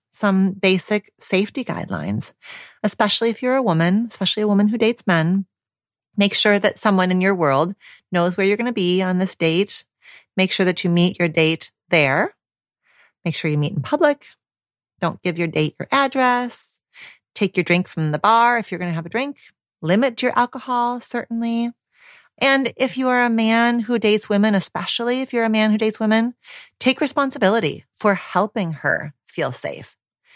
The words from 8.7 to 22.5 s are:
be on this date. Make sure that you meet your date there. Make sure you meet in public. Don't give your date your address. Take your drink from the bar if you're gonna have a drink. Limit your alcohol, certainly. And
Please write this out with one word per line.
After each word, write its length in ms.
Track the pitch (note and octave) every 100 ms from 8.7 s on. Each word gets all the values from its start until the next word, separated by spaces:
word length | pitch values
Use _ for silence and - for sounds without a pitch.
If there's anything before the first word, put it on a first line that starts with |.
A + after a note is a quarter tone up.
be 280 | A3+ F3+ F#3
on 180 | F#3 F3+
this 160 | F#3+ -
date. 500 | E3 D#3+ G#3 - - _ - - _ -
Make 160 | F#3+
sure 140 | - F#3
that 180 | F3
you 60 | F3
meet 300 | E3+ F3+ -
your 80 | E3+
date 440 | D#3 D#3+ D#3+ - _ _
there. 460 | E3 C#3 C#3+ E4 - _ _ _ _ _ _ _ _
Make 120 | F3 -
sure 160 | E3
you 60 | D3
meet 160 | D3
in 80 | -
public. 440 | - D4 D4+ C#4+ - _ _ _ _ _ _ _
Don't 220 | F3 -
give 160 | F3+ E3+
your 100 | E3+
date 280 | D#3 D#3 -
your 100 | C#3
address. 880 | C4+ C4+ C4 B3+ B3 B3 - - - _ - - - _ -
Take 200 | G3 -
your 80 |
drink 240 | E3+ F3 F#3
from 240 | - D#3
the 60 | D3
bar 400 | G3+ A3+ A#3+ A#3+
if 140 | -
you're 80 | F3+
gonna 140 | F3
have 120 | E3 E3+
a 40 |
drink. 280 | A3+ C#4+ C#4+ - _ _ _
Limit 420 | D#3+ G3+ C4 A#3
your 80 | B3 -
alcohol, 640 | A#3+ C4 A#3+ B3 A#3+ B3
certainly. 720 | - A#3+ - A#3 A#3 A#3 A#3+ - _ _ - - _ _
And 320 | B3+